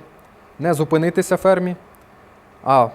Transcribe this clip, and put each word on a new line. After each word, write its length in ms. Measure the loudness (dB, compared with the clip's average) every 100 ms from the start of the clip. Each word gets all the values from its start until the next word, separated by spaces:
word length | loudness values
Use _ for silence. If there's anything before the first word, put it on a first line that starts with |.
| -10 -20 -20 -20 -20 -8
не 160 | -4
зупинитися 640 | -2 0 0 0 -2 -2 0
фермі, 400 | 2 0 -2 -8 -16 -20 -20 -20 -20 -20 _ -8
а 240 | 0 2 2